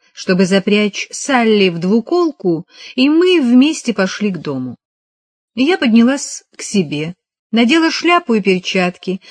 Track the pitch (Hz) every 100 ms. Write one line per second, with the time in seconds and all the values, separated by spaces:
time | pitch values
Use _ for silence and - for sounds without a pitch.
0 | _ - - 180 185 190 202 208 208 -
1 | - - - 254 226 214 190 170 185 226
2 | 220 349 339 - 185 165 - - - -
3 | 269 320 370 349 247 254 285 311 - 208
4 | 190 - 208 175 147 131 127 117 _ _
5 | _ _ _ _ _ - 277 370 269 226
6 | 233 330 - - - - - 202 151 147
7 | 156 180 _ _ _ 220 233 330 320 -
8 | 330 349 349 220 190 185 - 190 180 -
9 | - 190 -